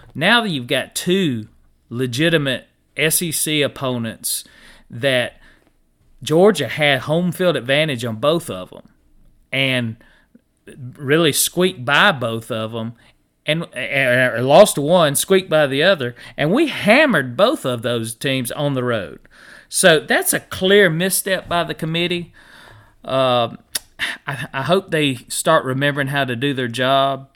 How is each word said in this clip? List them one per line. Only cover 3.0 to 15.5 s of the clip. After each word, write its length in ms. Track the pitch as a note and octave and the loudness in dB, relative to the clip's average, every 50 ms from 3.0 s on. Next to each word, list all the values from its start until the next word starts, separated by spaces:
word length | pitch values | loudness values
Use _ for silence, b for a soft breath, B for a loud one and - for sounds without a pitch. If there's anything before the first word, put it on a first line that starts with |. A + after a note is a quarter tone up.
| D3 D#3+ D#3 - | 0 0 0 -2
E 100 | F3+ E3 | -2 -4
C 300 | C#3+ - - D#3 D3+ D3 C#3 | -4 -4 -4 -2 0 0 -2
opponents 800 | B2 - - C#3 C3 B2+ A#2+ A2+ A2 F#2+ - - - - - b b b b b b b b b b | -2 -4 -6 -6 -4 -4 -4 -6 -8 -8 -10 -8 -8 -8 -8 b b b b b b b b b b
that 500 | - A#2 A#2+ C#3 C3 B2 A#2 - - b b b b b b b _ _ _ _ _ _ _ _ _ _ | -8 -4 0 0 0 0 0 -2 -8 b b b b b b b _ _ _ _ _ _ _ _ _ _
Georgia 460 | - - D3+ E3 F#3 G#3+ G3+ - C3+ | -2 2 4 6 6 6 4 2 -2
had 340 | A2+ - D3+ D3+ D3 C#3 B2+ | -6 -2 0 2 2 2 0
home 300 | - D3 D#3 E3+ F3+ F3+ | 0 -2 -2 0 0 -2
field 240 | - - F#3 F3+ D3+ | -2 0 0 0 0
advantage 500 | C3 A2+ B2+ C3+ D3 D#3+ D#3 C3+ A#2 A#2+ | 0 0 0 0 2 2 0 -2 -4 -4
on 100 | A#2+ A2 | -6 -4
both 340 | G#2+ B2 D3 E3 E3+ - - | 0 0 0 0 0 -2 -6
of 200 | G2 F#2 F#2 - | -8 -10 -10 -14
them, 200 | - G1+ - _ _ _ _ _ _ _ - _ _ _ _ _ | -16 -20 -20 _ _ _ _ _ _ _ -20 _ _ _ _ _
and 460 | - C3+ C3+ C3+ C3 B2+ A#2+ A2+ A2+ b b b b b b b _ _ _ _ _ _ _ - - - B2+ B2 C3 | -4 -4 -2 -2 -2 -2 -4 -4 -8 b b b b b b b _ _ _ _ _ _ _ -20 -20 -18 -18 -18 -16
really 360 | - D3 B2+ D3 E3 E3+ D3+ B2+ | -8 0 2 2 4 4 2 2
squeaked 500 | - - - - E3+ F3+ F#3 - B2 B2 | 0 -2 -2 0 0 0 0 -2 -4 -2
by 260 | C3 C#3+ D#3 F#3 G#3 | 2 4 4 4 4
both 380 | F3 B2+ A#2+ A2+ A2+ A2+ A#2 - | 2 0 -2 -4 -4 -6 -6 -6
of 220 | B2 A2 A2 A2 A#2 | -6 -6 -6 -6 -6
'em 180 | A2+ A2+ A#2 A#2+ b b b b _ _ _ _ _ _ | -8 -8 -8 -10 b b b b _ _ _ _ _ _
and, 180 | - D#3 E3 E3 - - | -4 -2 -2 -4 -8 -8
and, 640 | A#2+ B2+ F#2+ C3+ C#3 C3+ B2 B2 B2+ B2+ B2 A2+ | -8 -6 -2 0 0 2 2 4 2 2 2 0
and 100 | A2+ B2 | -2 2
lost 300 | C3+ D3 F3 G#3 - - | 6 8 8 8 8 4
one, 380 | D#3 C#3 D3 F3+ F3+ E3 C#3+ C#3+ | 0 0 2 4 4 4 2 2
squeaked 340 | - - - F#3+ F#3+ F#3 | -2 0 2 2 2 2
by 180 | - | 2